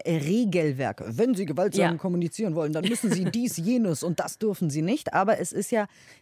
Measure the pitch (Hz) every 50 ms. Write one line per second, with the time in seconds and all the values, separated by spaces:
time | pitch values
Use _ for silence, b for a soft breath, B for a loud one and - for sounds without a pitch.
0 | - - 165 160 139 151 190 233 247 202 170 180 156 151 135 131 135 110 104 -
1 | - 107 113 127 226 262 247 185 196 - 143 160 190 208 - 196 190 160 170 151
2 | - 190 175 175 175 160 - - 220 190 156 165 156 147 156 156 160 190 240 -
3 | - 202 226 185 185 170 - 233 247 247 - - 165 208 254 247 226 185 156 -
4 | 151 175 160 - 156 160 - - 220 214 190 - 185 156 135 156 156 180 240 311
5 | - - - 160 196 208 220 - 165 - - - 208 - 247 220 208 - B B
6 | B B B B